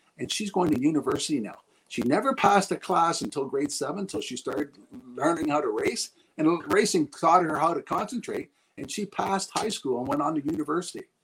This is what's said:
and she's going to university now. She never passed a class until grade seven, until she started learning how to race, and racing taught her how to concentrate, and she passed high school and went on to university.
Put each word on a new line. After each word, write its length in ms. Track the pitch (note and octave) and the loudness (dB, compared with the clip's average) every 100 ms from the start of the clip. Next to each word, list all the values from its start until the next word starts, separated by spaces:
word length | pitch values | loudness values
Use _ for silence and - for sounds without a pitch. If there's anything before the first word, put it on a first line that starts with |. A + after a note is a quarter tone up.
| _ - | _ -10
and 140 | B2 | -6
she's 180 | - G#3 | -4 -2
going 240 | F#3+ F3+ | 0 2
to 60 | B2 | 2
university 580 | D3 D3+ - C#3 - C#3+ | 2 2 0 -2 0 -2
now. 160 | G#2 - _ _ - | -4 -10 _ _ -10
She 120 | - | -4
never 300 | A#2 F3 C4+ | 0 2 2
passed 380 | C4 - G3+ F#3+ | 4 6 6 2
a 60 | D#3+ | -2
class 440 | - E3 E3 D#3+ | 0 2 2 0
until 240 | C3 D3 C3+ | -4 -4 -2
grade 260 | C#3 D3 | -2 -2
seven, 280 | - C3+ F#3 | -2 -4 -4
until 220 | G3 G3+ | -6 -6
she 160 | - B2 | -6 -8
started 320 | - C#3 C#3+ - - B2 B2+ B2 | -6 -4 -6 -10 -20 -20 -14 -2
learning 340 | D3+ D#3+ D3+ | 0 0 0
how 100 | D3 | 0
to 80 | A#2+ | 0
race, 420 | G#2+ C3+ A#3+ - _ _ - | 0 -2 -2 -6 _ _ 0
and 100 | D#3 E3+ D3 | 2 2 2
racing 360 | F#3+ - F3+ D3 | 2 4 2 0
taught 340 | - E3 F3+ | 2 6 6
her 140 | D#3+ D3 | 4 2
how 140 | E3 | 2
to 80 | F3+ | 0
concentrate, 680 | - E3 G#3 A#3+ - G2+ - _ _ - | -2 -2 -2 -6 -6 -6 -8 _ _ -14
and 120 | B2+ | -10
she 160 | - G3 | -6 -6
passed 460 | - G3 G3 - | -4 0 -2 -2
high 160 | - A3 | -2 -2
school 300 | - C#3 B2 | -2 -2 -2
and 80 | C3 | 0
went 140 | D3 | 0
on 140 | D3 D#3 | 0 -2
to 60 | |
university. 640 | C#3 A2+ C#3+ E3 F3 - - _ | -2 -2 -2 -2 -4 -10 -14 _